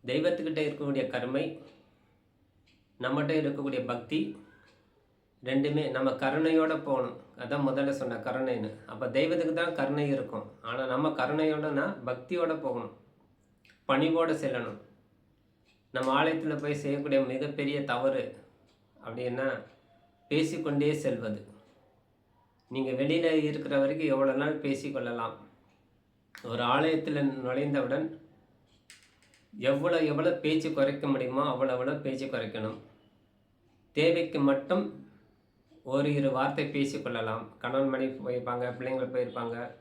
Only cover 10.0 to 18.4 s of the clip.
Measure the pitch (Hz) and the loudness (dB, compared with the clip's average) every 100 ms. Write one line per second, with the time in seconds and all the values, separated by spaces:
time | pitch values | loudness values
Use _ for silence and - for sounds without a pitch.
10 | 143 135 120 110 - - 113 123 131 127 | 2 0 -2 -8 -10 -14 -8 -4 -2 0
11 | 156 151 131 151 156 151 151 139 170 196 | 0 0 0 2 2 2 0 0 -2 -4
12 | 123 123 - 175 165 156 139 120 107 - | -6 -6 -4 -2 0 0 -2 -4 -6 -14
13 | _ _ _ _ _ _ _ _ - 135 | _ _ _ _ _ _ _ _ 2 4
14 | 156 160 165 - 139 123 110 104 - - | 4 4 2 2 0 -2 -4 -10 -18 -20
15 | _ _ _ _ _ _ _ _ _ 127 | _ _ _ _ _ _ _ _ _ -2
16 | 131 135 160 160 156 147 143 143 147 139 | 2 4 4 2 -2 -2 -2 -2 -2 -2
17 | 143 139 131 131 147 143 143 143 139 123 | 2 2 2 -2 -4 -2 -2 -2 -2 0
18 | 135 135 165 - | 2 0 -4 -10